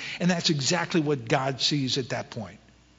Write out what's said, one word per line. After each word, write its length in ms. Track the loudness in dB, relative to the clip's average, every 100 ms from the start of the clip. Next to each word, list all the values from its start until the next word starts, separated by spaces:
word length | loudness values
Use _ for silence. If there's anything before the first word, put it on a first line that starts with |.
| -10 0
And 120 | 2
that's 180 | 2 2
exactly 500 | 0 2 0 2 2
what 280 | 2 0 2
God 340 | 2 2 0
sees 380 | 0 0 0 -2
at 100 | -2
that 220 | -6 -6
point. 260 | -10 -10 -14 -20 -20 -20